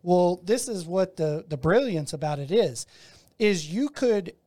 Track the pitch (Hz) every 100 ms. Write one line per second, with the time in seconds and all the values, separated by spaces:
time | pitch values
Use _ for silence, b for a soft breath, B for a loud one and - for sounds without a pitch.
0 | 175 180 180 180 175 254 254 202 165 185
1 | 185 190 156 151 165 147 156 214 269 165
2 | 143 156 151 147 139 202 180 117 - B
3 | B B B _ 214 185 151 190 285 -
4 | 247 208 175 -